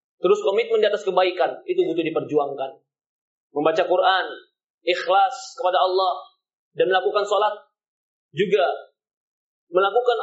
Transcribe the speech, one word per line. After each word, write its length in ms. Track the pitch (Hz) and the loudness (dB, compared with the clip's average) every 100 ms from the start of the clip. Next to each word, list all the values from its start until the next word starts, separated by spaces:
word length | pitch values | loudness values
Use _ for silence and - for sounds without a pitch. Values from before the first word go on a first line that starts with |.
| _ _ | _ _
terus 160 | 180 208 | 0 2
komitmen 360 | - 202 233 220 | 2 0 0 2
di 80 | 208 | 0
atas 160 | 208 | 0
kebaikan, 600 | 185 180 185 - 165 - - | -2 2 2 2 -2 -4 -4
itu 160 | 180 | -2
butuh 240 | 165 165 156 | 0 -2 -2
diperjuangkan. 640 | 156 131 147 139 135 135 - _ _ _ _ _ _ _ | -4 -2 -2 -2 -6 -10 -12 _ _ _ _ _ _ _
Membaca 280 | 143 156 160 170 | -2 0 2 2
Quran, 400 | 175 180 190 175 - - _ _ _ - | 2 2 2 -2 -10 -18 _ _ _ -4
ikhlas 480 | 175 - 190 190 - - - | -2 0 2 2 -2 -14 -4
kepada 240 | 180 180 | 0 2
Allah, 320 | 185 185 185 170 - _ _ _ _ 156 | 2 2 0 -4 -10 _ _ _ _ -2
dan 120 | 170 | 0
melakukan 360 | 185 185 202 202 | 0 0 -2 0
sholat, 280 | 202 208 208 _ _ _ _ _ _ _ | 0 0 -4 _ _ _ _ _ _ _
juga 320 | - 196 196 170 - - _ _ _ _ _ _ _ _ | -6 0 0 0 -4 -12 _ _ _ _ _ _ _ _
melakukan 440 | 170 196 214 247 226 | 0 2 2 0 0